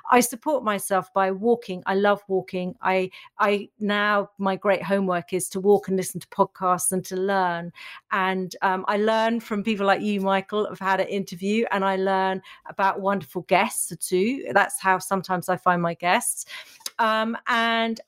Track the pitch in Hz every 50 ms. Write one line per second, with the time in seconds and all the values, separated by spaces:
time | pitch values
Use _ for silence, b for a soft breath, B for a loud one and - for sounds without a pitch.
0 | B B 233 247 247 - - 226 - 302 302 247 - 214 202 196 - - 202 185
1 | 180 - - 196 190 190 196 190 208 233 233 233 - - 185 180 - - 190 196
2 | 202 202 202 202 - - 190 185 185 - - 180 180 180 - - - 180 190 190
3 | 185 185 B B B B B - 214 208 208 202 208 - _ - 208 202 208 208
4 | 208 208 208 202 196 - _ - 196 196 190 185 - 208 190 - - 170 202 196
5 | 196 185 180 175 170 - 190 180 175 - - 190 185 208 202 196 202 - 190 185
6 | 180 - - 175 - - - - 196 - - - 190 180 180 170 - - 190 185
7 | 185 - 190 185 190 202 196 190 185 175 170 170 175 175 - B B B B B
8 | B B 208 196 185 190 185 190 185 180 - - - 196 185 190 185 - 208 208
9 | 214 220 220 220 220 226 233 233 - - 220 202 196 226 220 190 202 196 190 -
10 | 202 208 208 196 190 196 196 190 190 - - 208 208 - - - 190 190 190 190
11 | 190 - 196 202 190 - 185 170 190 196 214 226 233 - - 196 190 196 190 190
12 | 190 196 190 190 190 190 190 185 - B B B B B - - 196 196 - 202
13 | 190 196 202 190 - - - 185 165 - 185 175 208 226 - - - - 175 -
14 | - - 190 180 190 226 277 269 - - - 202 190 185 - - - 190 185 180
15 | - - 202 190 170 - 185 180 - - 180 170 - 185 175 175 170 170 170 -
16 | 175 175 185 240 - - - - - B B B B B B B B B - -
17 | 226 220 220 220 220 226 233 - - - 247 233 226 233 226 226 226 226 226 -
18 | -